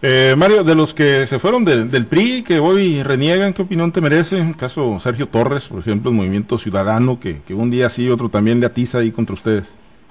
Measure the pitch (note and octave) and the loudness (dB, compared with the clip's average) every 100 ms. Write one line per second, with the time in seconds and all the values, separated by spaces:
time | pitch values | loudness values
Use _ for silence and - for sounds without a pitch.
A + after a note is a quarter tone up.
0 | C3+ C3 C3 C3+ F#3 G#3+ E3+ D#3+ D#3 - | 2 4 4 4 6 4 4 2 2 2
1 | D3 C#3 C3+ C3 F#3 B3 G#3 C3 A2+ C3 | 2 2 0 -2 0 0 2 2 2 -2
2 | A#2 D#3 A3 B3+ A#3 E3 D#3 F#3+ F#3+ D3 | 0 0 0 -2 -2 0 2 2 2 0
3 | C3+ C3+ C#3+ F3+ G3+ F#3 F#3 E3+ E3+ E3+ | -2 0 0 0 0 -2 -4 -2 0 0
4 | D#3 D3+ E3 F#3+ E3 D#3 B2+ - C3 G2 | 2 2 0 0 -2 -4 -8 -4 -4 -2
5 | B2 A#2 C#3 A2+ A#2+ C#3+ - F#2+ E2+ G#2 | -4 -4 -4 -2 0 -2 -6 -10 -4 -2
6 | B2 A2+ F#2+ G2 G#2+ A#2+ A2+ G2 G2 A2 | 0 0 0 -2 -2 -4 -4 -4 -2 0
7 | B2+ B2 G2+ D2+ - F#2+ A#2 A#2+ B2 A#2 | 0 -2 -6 -10 -10 -4 -2 0 -2 -2
8 | B2 A#2+ A#2 G#2 G#2+ A#2+ A#2+ A#2+ A#2+ B2 | -2 -2 -2 0 2 2 0 -2 -4 -2
9 | A2+ A2+ A2+ G2 - G#2+ F#2+ - - - | -2 -2 -6 -4 -2 -2 -2 -18 -20 -20
10 | - | -20